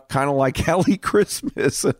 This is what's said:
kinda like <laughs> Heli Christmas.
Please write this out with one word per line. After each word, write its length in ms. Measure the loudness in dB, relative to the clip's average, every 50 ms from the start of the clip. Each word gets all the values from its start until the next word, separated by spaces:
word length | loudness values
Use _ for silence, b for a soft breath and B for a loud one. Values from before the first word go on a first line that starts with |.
| _ -4
kinda 240 | -2 -2 0 0
like 240 | 0 2 0 0 0
<laughs> 0 |
Heli 400 | -2 -2 0 0 2 2 2 0
Christmas. 880 | 0 -2 0 2 2 2 2 -2 -8 -8 -8 -4 0 -2 0 0 0 -2 -2 -2